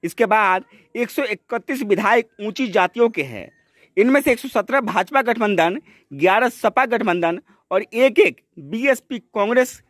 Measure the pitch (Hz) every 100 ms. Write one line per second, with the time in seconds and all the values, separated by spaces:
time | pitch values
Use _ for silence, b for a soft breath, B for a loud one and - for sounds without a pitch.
0 | 175 - 220 214 202 185 - 208 b -
1 | 240 - 254 208 _ 233 - 262 202 190
2 | 214 233 226 _ 208 202 254 190 180 233
3 | 233 226 135 110 - _ b b b -
4 | 233 269 - 233 269 233 - 269 220 190
5 | 190 277 240 233 208 190 165 220 b b
6 | b 139 170 196 247 - 226 247 262 226
7 | 226 175 165 170 b b b 190 - 226
8 | 269 233 392 - _ - 139 220 269 254
9 | _ 240 _ 220 202 240 254 - _